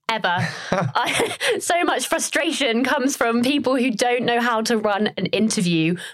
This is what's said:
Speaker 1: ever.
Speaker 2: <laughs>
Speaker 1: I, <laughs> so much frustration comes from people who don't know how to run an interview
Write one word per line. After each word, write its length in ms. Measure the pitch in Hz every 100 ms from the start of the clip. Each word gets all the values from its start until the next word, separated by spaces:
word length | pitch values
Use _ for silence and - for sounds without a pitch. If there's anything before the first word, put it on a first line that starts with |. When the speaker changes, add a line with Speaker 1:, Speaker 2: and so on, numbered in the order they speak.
| -
Speaker 1:
ever. 260 | 220 185 180 170 -
Speaker 2:
<laughs> 120 | -
Speaker 1:
I, 640 | 190 160 - 294 - 440 - 539
<laughs> 140 | 427
so 240 | - 349
much 240 | 349 285 -
frustration 720 | 330 - 302 330 - 269 226
comes 340 | 254 294 269 -
from 260 | 233 233
people 320 | 247 285 247 262
who 160 | 254
don't 320 | 208 247 247
know 160 | 233 240
how 220 | 240 220
to 160 | 220 226
run 340 | 214 202 214 -
an 100 | 185
interview 680 | 202 220 - 175 165 160 175 -